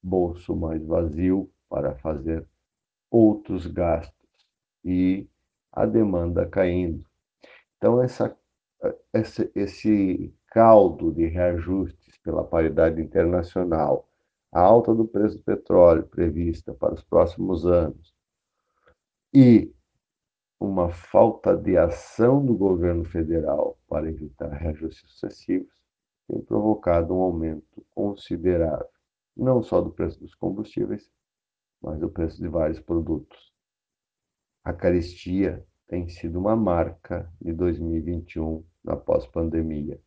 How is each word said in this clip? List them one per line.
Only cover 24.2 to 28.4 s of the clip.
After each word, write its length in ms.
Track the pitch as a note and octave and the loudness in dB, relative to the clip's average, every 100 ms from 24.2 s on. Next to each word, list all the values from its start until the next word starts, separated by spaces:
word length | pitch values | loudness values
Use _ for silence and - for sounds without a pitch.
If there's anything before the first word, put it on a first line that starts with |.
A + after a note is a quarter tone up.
| D2+ _ D#2 | -14 _ -12
reajustes 600 | D2 E2 D#2 D#2+ - _ | -8 -8 -6 -10 -12 _
sucessivos 600 | - - - - F#2 - _ _ _ _ _ _ | -14 -14 -12 -6 -6 -6 _ _ _ _ _ _
tem 120 | - | -10
provocado 720 | - A2 G#2+ G#2+ F2+ E2+ E2 | -4 -2 0 0 2 0 0
um 80 | F#2 | -2
aumento 640 | F#2 E2 D#2+ D#2 _ - _ | -2 -2 -6 -8 _ -20 _
considerável, 920 | - G2+ G2+ - F2 | -6 -6 -6 -10 -4